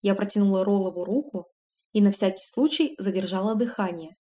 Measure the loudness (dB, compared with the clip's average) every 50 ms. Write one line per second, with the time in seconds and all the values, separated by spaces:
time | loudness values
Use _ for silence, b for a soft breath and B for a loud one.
0 | 2 2 0 0 -2 -2 0 2 4 4 4 2 2 2 2 2 0 -2 -4 -6
1 | -4 -2 -2 -2 -2 -4 -10 -10 -10 _ _ _ _ _ _ _ _ _ 2 4
2 | 4 4 4 2 0 0 0 -2 -12 -8 -2 0 0 0 2 0 0 -2 -2 -4
3 | -4 -2 -2 -2 -4 -2 -4 -2 -2 0 0 0 -2 -2 -2 -4 -4 -4 -4 -8
4 | -12 -16 -18 _ _